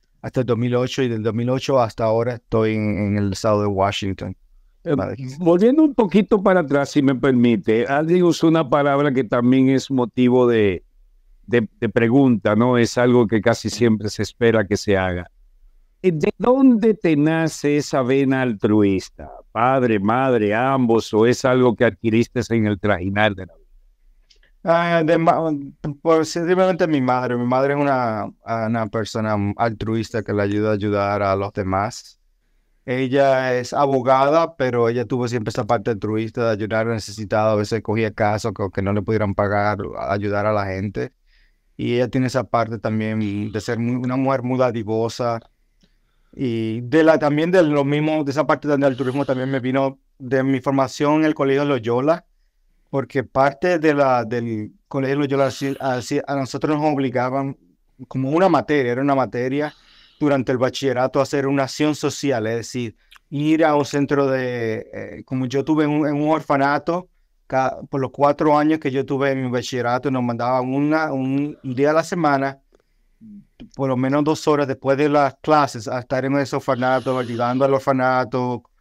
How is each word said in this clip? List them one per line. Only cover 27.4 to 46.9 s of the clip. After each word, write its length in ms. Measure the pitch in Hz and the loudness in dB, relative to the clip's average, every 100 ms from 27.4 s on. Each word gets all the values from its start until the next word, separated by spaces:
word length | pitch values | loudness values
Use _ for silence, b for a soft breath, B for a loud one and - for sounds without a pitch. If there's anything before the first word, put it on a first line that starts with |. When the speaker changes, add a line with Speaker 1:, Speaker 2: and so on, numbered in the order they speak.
| 123 | 0
Speaker 1:
madre 280 | 127 139 | 2 2
es 60 | 143 | 0
una, 460 | 143 131 120 107 104 - - 113 110 | 0 0 -2 -4 -8 -12 -6 -4 -2
una 200 | 117 107 | -2 -4
persona 480 | 113 104 117 110 104 101 101 | -4 -4 -4 -2 -2 -2 -2
altruista 640 | 117 104 104 113 107 113 | -2 -2 -4 -4 -4 -6
que 100 | 104 | -2
le 80 | 104 | -2
ayuda 280 | 101 104 107 | 0 0 0
a 20 | |
ayudar 500 | 107 104 101 101 101 | 0 0 0 0 0
a 120 | 98 98 | 0 0
los 180 | 101 | -2
demás. 680 | 107 95 95 107 - - _ _ _ _ _ _ _ - | -6 -2 -2 -2 -8 -20 _ _ _ _ _ _ _ -8
Ella 720 | 127 131 139 139 131 131 123 | -4 0 2 4 2 2 -2
es 180 | 120 | -2
abogada, 840 | 131 143 135 123 131 139 160 160 - | 0 2 2 2 4 4 2 0 -2
pero 320 | 131 123 117 | -2 2 0
ella 160 | 120 110 | 0 -2
tuvo 220 | 127 120 | -2 -2
siempre 220 | 120 110 | -4 -4
esa 160 | - 110 | -4 -2
parte 260 | 117 110 | 0 0
altruista 540 | 104 104 107 113 123 117 | -4 -2 -4 -4 -2 -2
de 60 | |
ayudar 360 | 107 104 110 113 | -2 -2 -2 -2
al 60 | |
necesitado. 580 | 113 - 104 101 110 110 | -4 -6 -10 -2 0 2
A 40 | 107 | 2
veces 260 | 104 113 | 0 -4
cogía 300 | - 107 110 | -2 -2 -2
casos 400 | - 104 107 117 | 0 0 0 -4
que, 140 | 98 98 | -4 -6
que 80 | - | -2
no 120 | 98 | -2
le 80 | 104 | -2
pudieran 320 | 98 110 104 98 | 0 -2 0 0
pagar, 440 | 101 104 104 104 - - - | 0 0 -2 -2 -6 -8 -4
ayudar 360 | 101 101 101 104 | -4 -2 -2 0
a 80 | |
la 120 | 104 98 | -2 -4
gente. 480 | 95 104 110 123 _ _ _ _ _ _ - | -6 -6 -6 -8 _ _ _ _ _ _ -8
Y 180 | 120 120 | -2 0
ella 140 | 123 | 0
tiene 180 | 131 127 | 0 0
esa 160 | 131 | -2
parte 360 | 107 120 110 113 | -2 -2 -2 -4
también 720 | 117 110 110 110 104 104 104 | -4 -2 -2 -4 -4 -4 -6
de 100 | 104 | -6
ser 180 | 110 117 | -6 -4
muy, 160 | 117 127 | -4 -4
una 200 | 127 131 | -4 -2
mujer 260 | 135 135 | 0 -2
muy 160 | 123 127 | -2 0
dadivosa. 800 | 127 117 104 113 113 - 120 113 _ _ _ _ _ _ _ _ _ | 0 -2 -4 -2 -2 -4 -4 -4 _ _ _ _ _ _ _ _ _
Y 480 | - 131 113 110 113 | -8 -4 -4 -4 -6
de 220 | 123 | 0